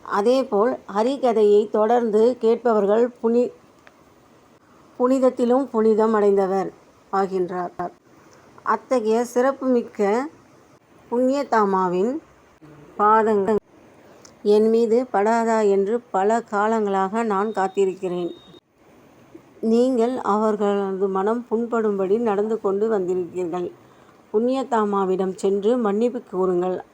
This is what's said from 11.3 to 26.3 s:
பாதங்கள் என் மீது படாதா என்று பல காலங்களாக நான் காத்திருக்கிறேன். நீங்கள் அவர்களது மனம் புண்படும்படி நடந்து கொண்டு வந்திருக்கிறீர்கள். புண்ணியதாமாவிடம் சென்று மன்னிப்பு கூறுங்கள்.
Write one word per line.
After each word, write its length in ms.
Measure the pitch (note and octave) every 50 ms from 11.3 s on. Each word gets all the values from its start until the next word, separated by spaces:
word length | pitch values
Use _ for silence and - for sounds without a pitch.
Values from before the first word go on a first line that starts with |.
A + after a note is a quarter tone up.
| C4+ C#4+ C#4 - - A3+ G#3 G3 F#3+ F#3+ F#3 F3+ F3 F3+ G3 A#3+ C4+ D#4+ - _ _ _ _ _ _ _ - D3+ D3+ D3 - - -
பாதங்கள் 640 | - G#3 G#3+ A3 A3+ G#3+ A3 G#3+ G3+ F#3+ F#3+ G#3+ G3+ _ _ _ - - - - - - - - - - - - _
என் 260 | - G#3 G#3 G#3+ A3 A3
மீது 280 | A3+ A3+ A#3 A3 A3+ A#3+ C4 B3
படாதா 480 | - G3 G3+ A3 A#3 A#3 A3+ A3+ A3+ A3 G#3+ G3+
என்று 260 | G3 G3 G3 G3 A#3 A#3+ A#3+ -
பல 320 | - F#3+ F#3+ G#3 A3+ A#3 A3+ -
காலங்களாக 720 | A3 G3+ G#3 A3 A3+ A3 G#3+ G3+ G3 F#3+ F#3+ F#3+ G3+ A3+ A#3
நான் 260 | A3 G3+ F#3+ G#3 A3
காத்திருக்கிறேன். 800 | G#3+ G3 F#3+ F#3+ F#3+ G3 G3 F#3+ F3+ F#3 G3 F3+ F3 F3 F3 E3 - - - - - - _ _ _ _ _ _ _ _ _ _ _ _ - _ - - - - _ -
நீங்கள் 500 | - A3+ A3+ A#3 B3 C4 C4 A#3 A3+ A#3+ C4 B3
அவர்களது 840 | - - G3+ G#3+ A3 A3 G#3 G3+ G#3 G3+ G3+ G3+ G3 F#3+ F#3+ F#3 G3 G3
மனம் 320 | F#3+ F#3+ F#3+ G#3 A3+ B3 A#3
புண்படும்படி 720 | - G#3+ A3+ A#3 A#3 B3 A#3 G#3+ G#3+ G3+ G3 G3 F#3 G3 A#3
நடந்து 380 | A#3+ A3+ G3 G3 G#3 A3 A3+ G#3+
கொண்டு 240 | - G3 F#3+ G3+ G#3+ A3+
வந்திருக்கிறீர்கள். 760 | A3+ G3+ F3+ F3 F#3 F#3 F3+ E3 E3+ F3+ F3+ E3 E3 F3+ F3+ - - - - - - - - - _ - _
புண்ணியதாமாவிடம் 1040 | _ - G#3+ A#3 B3 C4 C4 B3 C4+ B3 A3 G#3+ G3+ G3+ G3 G3 F#3 F#3 F3+ F#3+ F#3+ F3+
சென்று 360 | - - G3 G3 G3+ F#3+ G#3+ B3
மன்னிப்பு 440 | B3+ A#3 G3+ G3 G#3+ A#3 A#3+ A#3+ A#3+
கூறுங்கள். 540 | - -